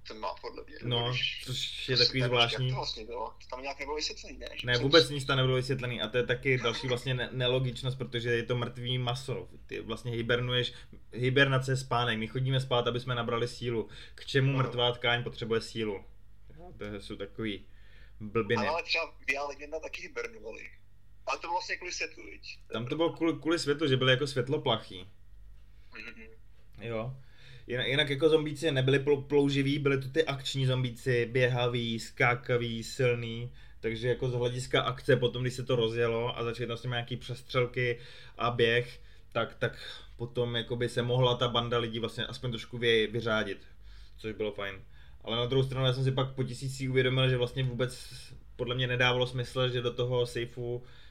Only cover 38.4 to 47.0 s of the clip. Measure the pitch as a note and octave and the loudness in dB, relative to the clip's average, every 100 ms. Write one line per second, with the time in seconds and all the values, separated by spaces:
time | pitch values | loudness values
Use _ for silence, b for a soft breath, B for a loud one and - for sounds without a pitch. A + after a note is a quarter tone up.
38.4 | A#2 A#2+ A#2 A#2+ B2 - b b - A#2+ | 0 4 6 6 2 -6 b b -4 -2
39.4 | A2 - A#2 - B B B - A#2+ - | -2 0 -2 -2 B B B -10 -4 -2
40.4 | A#2 A#2+ A2+ A#2+ A#2+ B2 A#2 B2 B2+ A#2+ | 0 -2 -2 -2 0 2 2 6 6 4
41.4 | B2 A#2+ A#2 A#2+ A#2 A2+ A2 A#2+ - A#2+ | 2 2 2 2 0 -2 -4 -4 -6 -6
42.4 | B2+ A2 - A#2 A#2+ A2+ G#2 A#2 A2 A2 | -6 -6 -8 2 6 6 4 0 2 2
43.4 | G#2 F#2+ - - b b b - A2 G#2+ | 2 -4 -12 -18 b b b -10 -8 -4
44.4 | G#2+ G2+ G2 G2 - b b b - A#2 | -4 -2 -6 -8 -14 b b b -2 0
45.4 | A#2+ C3+ C3 B2+ C3 B2+ C3 C3+ C3 - | 4 4 2 2 2 4 2 2 0 -2
46.4 | B2 - C3+ - C3 B2+ | -4 -4 -6 -4 2 4